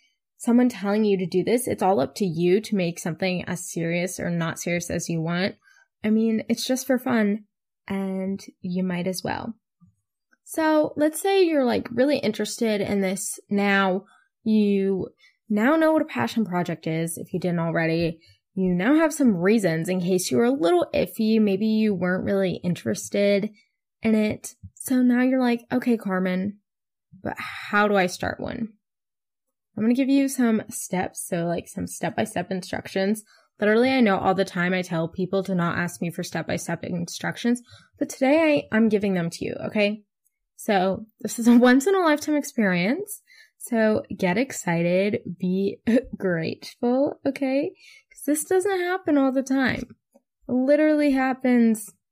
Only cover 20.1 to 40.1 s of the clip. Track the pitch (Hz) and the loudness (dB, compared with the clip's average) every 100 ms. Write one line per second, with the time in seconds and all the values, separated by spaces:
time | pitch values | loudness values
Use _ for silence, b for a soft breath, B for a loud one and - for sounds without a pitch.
20.1 | 185 - 247 240 277 339 349 - - - | 0 0 0 2 2 2 2 2 -2 -2
21.1 | - 220 220 208 190 220 220 214 190 180 | -2 2 4 2 2 0 2 2 0 -2
22.1 | 185 208 202 190 165 180 170 226 214 - | -2 -2 0 0 -2 -4 -4 -2 -6 -4
23.1 | 208 202 202 214 b b b _ _ 226 | 0 2 2 0 b b b _ _ 0
24.1 | 220 214 - - - - - - 254 247 | 2 2 -2 -10 -18 -20 -14 -2 2 4
25.1 | 247 254 262 247 240 - 254 254 226 208 | 4 2 2 2 0 -2 -2 0 0 0
26.1 | 185 185 185 196 202 _ _ _ _ _ | -2 0 -2 -4 -8 _ _ _ _ _
27.1 | 185 - - - - - 208 208 202 180 | -14 -10 -10 -12 -12 -4 0 2 4 2
28.1 | - - - - - 214 _ _ _ _ | -2 -6 -6 -8 -6 -8 _ _ _ _
29.1 | _ _ _ _ _ _ - 220 247 269 | _ _ _ _ _ _ -2 0 2 2
30.1 | 277 269 269 240 220 - - - 180 190 | 2 2 0 2 2 -2 -12 -6 -4 -4
31.1 | - - 175 170 170 - - 180 - 165 | -8 -6 -4 -2 -4 -6 -10 -10 -6 -6
32.1 | - 220 180 175 190 - - - 190 196 | -4 -4 -4 -6 -6 -6 -10 -6 -2 -2
33.1 | 214 - b b - 208 220 262 262 220 | -2 -6 b b -4 2 2 2 4 4
34.1 | 190 190 185 196 180 175 185 180 170 165 | 4 2 0 0 -2 -2 -2 -2 -2 -4
35.1 | - 180 196 190 185 170 - 175 - 170 | -4 -2 -2 -2 0 0 0 -4 -4 -8
36.1 | 165 170 170 160 180 - 170 170 175 170 | -6 -8 -6 -4 -6 -4 -8 -6 -6 -6
37.1 | - 170 170 233 240 b b b - 294 | -6 -8 -4 -2 -2 b b b -8 -8
38.1 | - 262 302 320 294 - 220 226 202 202 | -2 2 4 4 2 0 2 2 2 0
39.1 | 185 170 - - - - 214 208 214 _ | 0 -2 -4 -8 -6 -4 0 0 -2 _